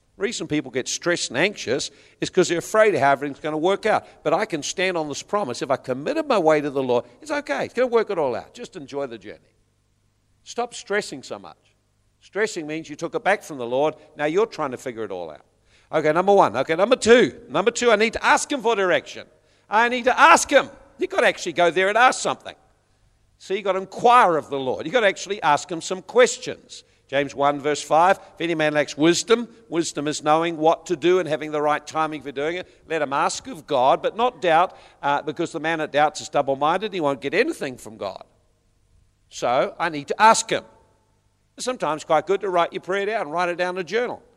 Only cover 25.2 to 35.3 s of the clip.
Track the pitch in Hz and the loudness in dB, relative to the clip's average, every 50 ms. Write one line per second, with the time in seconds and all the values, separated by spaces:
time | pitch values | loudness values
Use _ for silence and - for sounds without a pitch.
25.2 | - 185 202 - - 156 147 143 - - 180 165 - - 190 185 - - - 233 | -6 -10 -8 -2 2 2 2 2 0 -4 -10 -10 -8 -8 -8 -8 -8 0 4 4
26.2 | 254 214 - - - 147 107 - _ _ - - - _ _ _ _ _ 131 139 | 4 4 2 -4 -10 -12 -12 -12 _ _ -20 -20 -20 _ _ _ _ _ -2 -2
27.2 | 143 139 - 127 139 143 147 143 131 151 147 139 - - 147 156 170 185 196 - | -2 -2 -2 0 0 2 0 0 -2 -2 -2 -2 -2 2 4 4 4 4 2 0
28.2 | - - - - 160 170 170 156 156 151 151 151 143 - - - 147 170 175 - | -4 -10 -10 -8 -4 -4 -2 0 0 0 0 0 -2 -2 -2 2 2 2 4 2
29.2 | - - 226 240 233 220 - - _ - 135 170 156 - - 151 143 151 147 - | 2 2 0 0 0 -4 -14 -20 _ -6 -4 -4 -4 -4 -6 -6 -6 -4 -6 -2
30.2 | - 151 151 160 165 170 170 151 156 160 165 - - - 180 143 123 175 180 185 | 2 2 2 4 2 0 -2 0 2 2 2 2 -2 -6 -4 0 2 2 2 2
31.2 | 175 151 151 143 151 151 151 151 147 151 147 143 - - 135 156 156 156 156 147 | 2 0 -4 -4 -4 -6 -4 -2 0 0 0 -2 -4 -4 -4 -2 -2 -2 -4 -8
32.2 | 120 143 127 139 143 160 175 180 175 - _ _ _ - 160 160 147 131 139 147 | -10 -10 -8 -6 -4 -4 -6 -6 -10 -14 _ _ _ -6 -4 -4 -2 -2 0 0
33.2 | 165 190 - - - 269 254 160 - - 147 127 123 135 165 151 147 170 156 202 | 0 0 -2 -6 -10 -14 -16 -16 -6 -2 0 2 4 4 4 2 0 -2 -2 -2
34.2 | 233 254 - 151 156 175 156 160 180 185 - - - - _ _ - 143 143 143 | -2 -2 -2 -2 0 4 4 4 4 2 -2 -10 -20 -20 _ _ -2 0 0 0
35.2 | - 151 | -2 -4